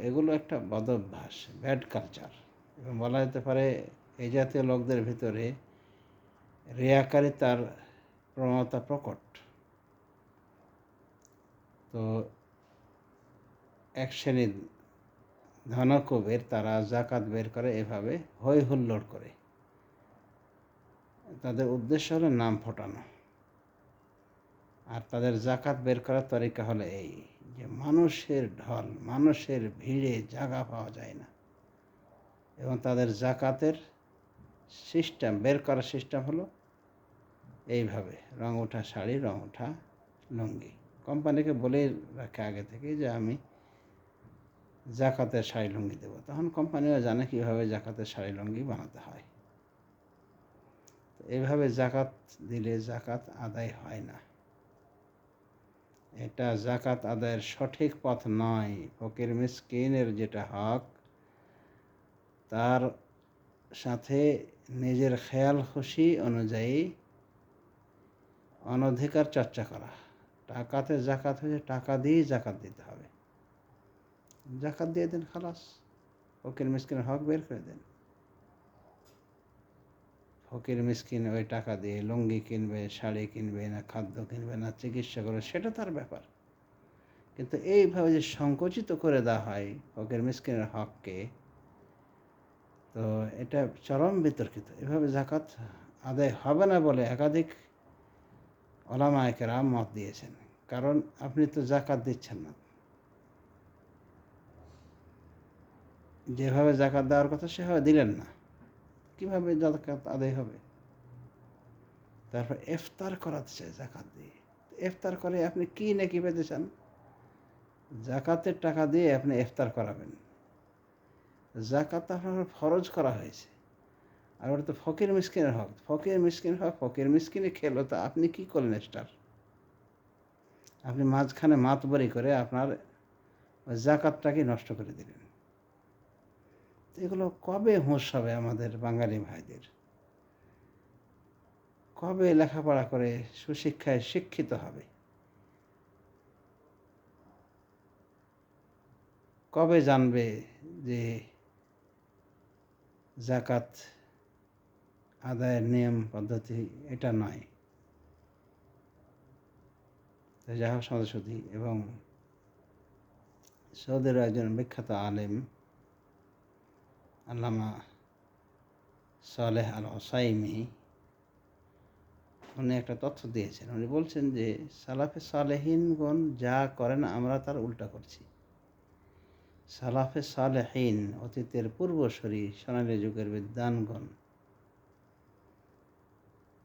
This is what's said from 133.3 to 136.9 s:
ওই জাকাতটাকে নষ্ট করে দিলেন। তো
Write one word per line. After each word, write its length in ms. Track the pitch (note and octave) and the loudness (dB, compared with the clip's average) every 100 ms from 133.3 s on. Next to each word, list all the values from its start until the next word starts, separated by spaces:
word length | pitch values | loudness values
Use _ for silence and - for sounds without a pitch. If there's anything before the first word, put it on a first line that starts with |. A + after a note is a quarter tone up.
| _ _ _ - | _ _ _ -8
ওই 100 | A#2 | -2
জাকাতটাকে 560 | B2+ D3+ D#3 D3 D3+ D3 | 4 4 4 2 0 2
নষ্ট 240 | B2+ A#2 - A2+ | 2 0 -4 -8
করে 140 | F#2+ - | -10 -12
দিলেন। 220 | - - - _ _ _ _ _ _ _ _ _ _ _ _ - _ _ | -16 -20 -20 _ _ _ _ _ _ _ _ _ _ _ _ -20 _ _
তো 80 | _ | _